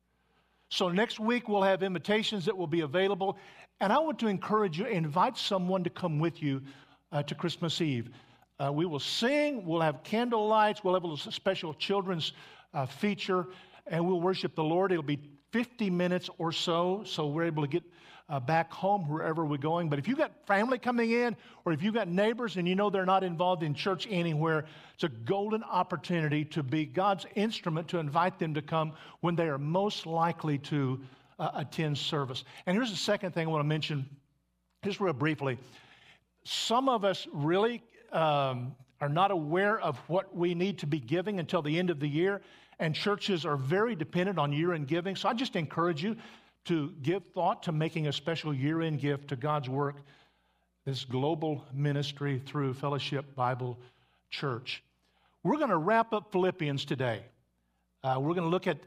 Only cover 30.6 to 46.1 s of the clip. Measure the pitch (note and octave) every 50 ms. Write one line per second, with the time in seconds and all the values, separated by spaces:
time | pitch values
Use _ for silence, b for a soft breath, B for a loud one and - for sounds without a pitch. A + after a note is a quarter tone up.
30.6 | C#3+ - D#3 D3 C#3 B2+ B2+ C3 B B B B B B B - E3 D3+ - -
31.6 | D3+ - - - D#3+ D3+ D3 C3+ - - - D3 C#3 B2 B2+ - B B B B
32.6 | B - F3+ G#3+ C4 A#3 G3 D#3 - - G#3 G3+ - F3+ D3+ F3 D#3+ D#3+ D#3+ D3+
33.6 | C#3+ D3 D#3 D#3 D3 - D#3+ C#3+ C3 - - - _ _ _ _ _ _ _ _
34.6 | _ _ _ _ - G3 G3 - G3+ F#3 D#3 A#2+ C#3 D#3 D#3 - C#3 C3+ B2+ A2+
35.6 | B B B B B B B B B B B B _ _ _ _ - - - -
36.6 | - - A3 B3 C4+ C4+ B3+ A3 F#3+ G3 F3+ - - - - D3+ C#3+ D#3 E3+ F#3+
37.6 | G#3+ A#3 A#3+ A3+ - _ _ - - - - F3 - D3+ D3 C#3+ C#3 C3+ B2+ B2
38.6 | B2 B2+ - - - _ _ - D3 C#3+ C#3+ E3 F#3+ G3 G3+ F3 D3+ D3 D#3+ F#3
39.6 | G3 G#3 G#3+ A3 - E3 C#3+ A#2+ - - D#3+ F#3+ F#3+ - - E3+ E3+ F3+ F3 E3+
40.6 | F3+ G3+ F#3+ - - D3 D3 D#3+ B2 A2+ D#3 F3 F#3 G#3+ G#3 F#3 D#3+ - - F3
41.6 | D3 D3 D3+ E3+ F#3 F3+ E3+ C#3 C#3+ D3+ C#3+ D#3 F3 G3 G3+ G3 B B B B
42.6 | B B B - F3 D#3+ D3+ - - G#3 G3+ G3+ - - G3 E3 C#3+ E3+ D3 C#3
43.6 | C3 C3 E3+ F#3+ G#3+ B3 A3+ D#3+ D#3 - - E3+ F3+ G3 G3 E3 C#3+ C#3+ C#3+ D3
44.6 | D#3+ F3+ F3 D#3 D3 B2+ D#3 E3+ E3+ G3 F#3+ - - G3 B3+ A3+ C4+ - - F#3
45.6 | D#3+ C3+ - E3 E3 F3 F3 C#3 D#3+ A3